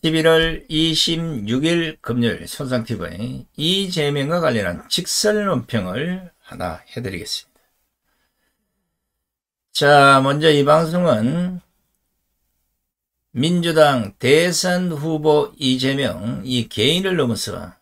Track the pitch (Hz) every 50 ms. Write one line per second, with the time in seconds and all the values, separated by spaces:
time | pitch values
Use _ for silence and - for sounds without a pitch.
0 | - 160 156 160 156 160 160 160 160 165 160 - - _ 160 156 160 165 156 151
1 | - - 165 165 165 165 156 120 101 104 117 131 147 160 170 170 165 156 156 _
2 | - - 120 123 120 113 87 - - - - - 147 127 127 123 113 - 120 -
3 | 87 82 - 90 113 123 131 131 123 _ _ - 147 160 185 196 196 185 175 160
4 | 147 143 143 143 139 143 165 175 165 151 123 110 98 90 87 78 - - - -
5 | 180 - - - - 208 208 107 104 - 175 127 - - - 110 92 90 90 123
6 | 147 175 185 190 185 175 _ _ _ - - 87 90 90 82 90 _ _ - 120
7 | 120 98 95 87 82 - - - - _ _ _ _ _ _ _ _ _ _ _
8 | _ _ _ _ _ _ _ _ _ _ _ _ _ _ _ _ _ _ _ _
9 | _ _ _ _ _ _ _ _ _ _ _ _ _ _ _ - 147 143 147 143
10 | 139 139 139 135 131 135 143 151 156 160 151 143 143 143 147 160 170 160 165 180
11 | 180 165 131 107 110 123 151 170 180 180 185 180 _ _ _ _ _ _ _ _
12 | _ _ _ _ _ _ _ _ _ _ _ _ _ _ _ _ _ _ _ _
13 | _ _ _ _ _ _ _ 123 135 165 175 175 170 170 160 156 156 147 139 123
14 | 110 95 - _ - 120 143 156 170 180 170 - - 180 180 180 180 180 160 143
15 | 143 160 160 156 151 156 151 147 143 147 - - 143 131 131 127 131 135 135 139
16 | 139 135 - - 95 113 135 - - 131 127 123 117 - - - 104 131 160 180
17 | 190 190 185 165 143 120 113 98 - - 92 - - 90 - _